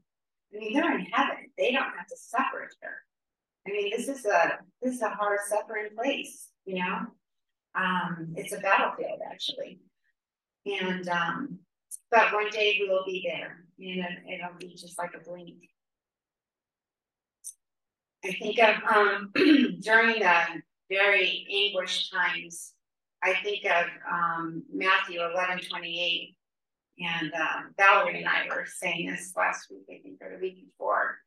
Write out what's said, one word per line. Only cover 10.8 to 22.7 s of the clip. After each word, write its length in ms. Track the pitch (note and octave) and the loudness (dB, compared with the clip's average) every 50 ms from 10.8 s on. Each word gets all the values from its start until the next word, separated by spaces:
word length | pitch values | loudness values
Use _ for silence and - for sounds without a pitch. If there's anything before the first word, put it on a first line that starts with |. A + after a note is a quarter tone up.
| F#3 F#3 F3+ F3+ F3+ F3+ | -2 -2 -2 -4 -2 -2
um, 500 | F3 F3 E3+ E3 - - - - F3+ - _ _ _ _ _ - - - _ - | 0 0 0 0 -2 -4 -6 -8 -10 -14 _ _ _ _ _ -20 -20 -16 _ 4
but 240 | A#3+ A3 G#3+ - G3+ | 6 6 6 6 4
one 160 | G#3 G#3 G#3 | 0 0 0
day 300 | G#3 A3 G#3 G#3 G3+ G3 | 0 2 2 2 2 2
we'll 240 | G3+ F#3+ F#3+ F#3 F#3 | 2 2 2 0 0
be 240 | F#3+ F#3 F#3 F3+ F3 | -2 -4 -4 -4 -4
there, 360 | D#3+ D3 C3+ - - E3+ F3+ _ _ - | -6 -6 -8 -12 -14 -18 -20 _ _ -16
and 220 | F#3+ F#3 F#3 F#3 | -12 -8 -6 -4
it, 400 | F3+ F3+ F#3 - - - F#3 F3+ | -4 -4 -6 -10 -10 -12 -10 -10
it'll 180 | F3 F3 F3 F3 | -10 -10 -12 -12
be 160 | F#3 F3+ E3+ | -16 -16 -16
just 240 | F3 F3+ F3 - - | -18 -20 -16 -10 -8
like 140 | F3 F3 - | -8 -8 -8
a 140 | E3 D#3+ E3 | -12 -14 -14
blink. 280 | F3 F3+ F3 F3 F3+ - - _ _ _ _ _ _ _ _ _ _ _ _ _ _ _ _ _ _ _ _ _ _ _ _ _ _ _ _ _ _ _ _ _ _ _ - - - _ _ _ _ _ _ _ _ _ _ _ _ _ - | -14 -14 -14 -18 -20 -20 -20 _ _ _ _ _ _ _ _ _ _ _ _ _ _ _ _ _ _ _ _ _ _ _ _ _ _ _ _ _ _ _ _ _ _ _ -18 -18 -18 _ _ _ _ _ _ _ _ _ _ _ _ _ -8
I 80 | F#3+ | -6
think 260 | F#3 - A3+ G#3+ G#3 A#3+ | -6 -4 -4 -2 4 6
of, 160 | A3+ G#3+ G#3 - - A#3 | 6 6 6 4 2 4
um, 420 | A3+ G#3 G#3 G3 G3 G3+ G3+ G3 - | 6 6 6 6 4 0 -4 -2 2
<clears throat> 0 | D4+ E4 D4+ D4+ C4 A#3+ G3 F3 E3+ | 4 8 8 8 8 6 4 2 -2
during 380 | - G#3+ A3 A3+ A#3 A3+ A3+ G#3+ | 0 6 6 6 8 6 4 4
the 240 | G3+ F3 F3 E3+ F3 E3+ E3 D#3+ - _ _ _ _ - | 4 6 6 6 4 2 -4 -8 -12 _ _ _ _ -4
very 560 | F#3+ G3 G3 G3+ G3 F#3 F#3 F3+ F#3 F3+ F#3 - | 0 2 4 4 6 4 4 2 0 -4 -6 -4
anguished 600 | G3 G3+ G3+ G3+ G3 F#3 F3+ F3 - - - - | 0 0 0 0 0 -2 -4 -2 -2 -4 -4 -4
times, 600 | F#3+ F#3 F3+ E3+ E3+ E3+ E3+ E3+ E3+ - - - | -2 0 0 0 -2 -4 -8 -10 -14 -14 -16 -16